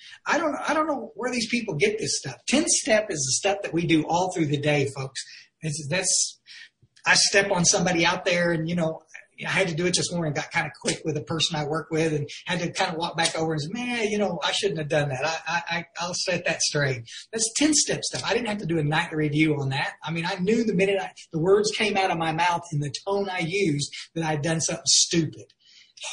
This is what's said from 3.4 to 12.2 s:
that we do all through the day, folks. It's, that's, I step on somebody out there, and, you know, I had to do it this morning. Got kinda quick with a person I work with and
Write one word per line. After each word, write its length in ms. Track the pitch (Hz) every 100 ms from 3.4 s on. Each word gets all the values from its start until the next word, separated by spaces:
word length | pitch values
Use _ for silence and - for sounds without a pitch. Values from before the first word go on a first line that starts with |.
| 196 202
that 100 | 156
we 140 | 160 165
do 180 | 160 151
all 240 | 170 185
through 140 | 180 147
the 140 | 139
day, 260 | 147 143 127
folks. 300 | 135 127 - - - - _
It's, 280 | 160 151 139
that's, 520 | 180 185 - - - - - - _ _ _
I 100 | 165
step 360 | 185 - 202 202
on 140 | 185
somebody 400 | 170 196 175 165
out 200 | 170 180
there, 280 | 190 175 175
and, 160 | 165 160
you 80 | 175
know, 260 | 160 165 _ - _ - 156
I 40 |
had 180 | 165 185
to 60 |
do 100 | 156
it 100 | 180
this 160 | 175 -
morning. 220 | 175 156
Got 180 | 147 -
kinda 200 | 165 151 -
quick 220 | 151 151
with 120 | 160 147
a 40 |
person 340 | - 165 - 156
I 100 | 143
work 240 | 156 -
with 240 | 160 160
and 120 | 147